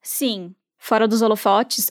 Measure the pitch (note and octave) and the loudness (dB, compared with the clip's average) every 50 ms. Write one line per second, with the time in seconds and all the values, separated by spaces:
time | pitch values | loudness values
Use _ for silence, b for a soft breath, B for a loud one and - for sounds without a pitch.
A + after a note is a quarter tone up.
0 | _ - - - C#4+ B3 G#3+ F#3+ F3+ F3 F#3 _ _ _ _ _ - - A3+ A3 | _ -10 -6 -4 -4 -4 -4 -6 -8 -14 -16 _ _ _ _ _ -4 0 2 2
1 | A3+ A3 A3 A3 A3+ A3 G#3+ G#3 - G#3 G3 G#3 A#3 - - - - - | 2 2 2 2 2 2 0 0 2 2 2 2 2 0 -4 -6 -6 -2